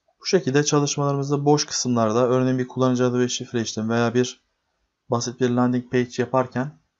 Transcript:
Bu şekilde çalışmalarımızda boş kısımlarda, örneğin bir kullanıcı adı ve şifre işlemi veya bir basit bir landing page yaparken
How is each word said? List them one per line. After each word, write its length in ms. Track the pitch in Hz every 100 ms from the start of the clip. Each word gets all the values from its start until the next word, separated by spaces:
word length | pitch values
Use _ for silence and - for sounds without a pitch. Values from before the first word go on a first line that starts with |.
| _ _
Bu 40 | -
şekilde 380 | 185 - 139
çalışmalarımızda 840 | 147 147 143 - 143 143 139 147 143
boş 200 | 147 -
kısımlarda, 640 | - 127 120 110 110 123
örneğin 320 | 127 127 131
bir 80 | 127
kullanıcı 380 | - 127 123 127
adı 140 | 123
ve 100 | 123
şifre 320 | - 123 120
işlemi 280 | 110 - 110
veya 240 | 117 117
bir 340 | 120 123 - _ _ _ _ _ _ -
basit 300 | 120 120 117
bir 100 | 127
landing 420 | 120 123 123 123
page 200 | 127 123 -
yaparken 640 | 117 131 127 123 143 - _